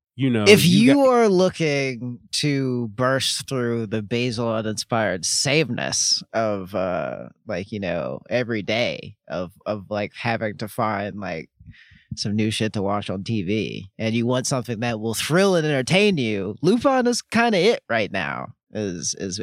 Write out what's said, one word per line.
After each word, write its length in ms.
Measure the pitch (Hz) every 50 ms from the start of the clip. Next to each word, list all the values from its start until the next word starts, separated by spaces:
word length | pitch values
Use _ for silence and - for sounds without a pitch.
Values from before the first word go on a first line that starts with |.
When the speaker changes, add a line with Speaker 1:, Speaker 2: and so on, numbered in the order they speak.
| _ _ _
Speaker 1:
you 140 | 120 131 135
know, 160 | 120 110 104
Speaker 2:
If 180 | 202 214 196 131
Speaker 1:
you 140 | 175 180 196
Speaker 2:
you 140 | 226 254 277
Speaker 1:
got 120 | 285 277 262
Speaker 2:
are 180 | 247 240 233
looking 920 | 214 190 180 185 185 175 - 165 151 143 139 139 135 127 117 123 123 123 - - - -
to 540 | - - 147 143 139 135 131 123 123 120 113
burst 600 | 101 107 127 127 135 135 120 - - - - -
through 380 | 139 131 120 120 117 117 113
the 140 | 104 107 113
Basil 460 | 107 95 123 120 120 127 113 110 120 117
uninspired 760 | 110 113 107 110 107 104 - - 123 113 107 98 87 92 78
sameness 1000 | - - - - 143 135 156 156 - 120 - 65 67 - - - - - - - _
of, 420 | - 110 113 110 104 98 95 90 98
uh, 540 | 98 92 92 90 85 73 62 62 - 62 62 _ _ _
like, 260 | - 104 87 98 101 113
you 80 | 104
know, 400 | 98 90 85 85 67 62 67 - - -
every 320 | 104 123 123 107 120 107
day 560 | 95 - 107 113 120 95 71 - - 101 104 _ _
of, 240 | - 71 85 92 85 - _ _
of, 200 | - 107 104 95 -
like, 240 | 107 104 104 98 -
having 440 | - - 123 117 113 117 107 101 -
to 100 | 117 104
find, 500 | - - 117 107 107 101 101 104 90 101
like, 300 | 101 92 85 80 - _ _ _ - - - - - _ - - _ _ -
some 180 | - - 110 101
new 140 | 107 107 110
shit 220 | 107 - 113 110 -
to 80 | 107
watch 280 | 95 98 101 104 101 -
on 140 | 95 95 98
T 180 | - 117 107 90
V, 460 | 85 104 110 95 62 55 52 - 98 _
and 180 | - 110 113 110
you 100 | 120 117
want 220 | 120 127 127 123
something 320 | - 143 127 117 - 120 101
that 200 | 123 120 117 107
will 120 | 107 113 107
thrill 420 | - - - 143 180 196 202 185
and 100 | 170 151
entertain 500 | 151 147 135 127 - 160 190 208 208 196
you, 380 | 147 123 110 107 98 95 95 104 -
Lupin 460 | - 170 220 247 - 285 269 254 240
is 140 | 240 240 -
kinda 360 | - _ - 220 233 240 220
it 260 | 180 165 220 233 - - _
right 220 | 113 113 104 -
now, 420 | 90 95 82 71 67 62 65 - - _ _ _
is, 440 | - 104 107 101 87 85 - - - -
is, 200 | 90 98 87 95